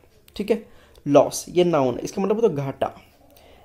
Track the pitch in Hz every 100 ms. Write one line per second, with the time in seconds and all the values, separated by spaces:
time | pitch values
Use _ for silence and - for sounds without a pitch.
0 | _ _ _ - 196 214 - - _ -
1 | 147 143 127 - - 165 175 156 131 -
2 | - 202 196 214 226 143 135 - - -
3 | - _ _ _ - -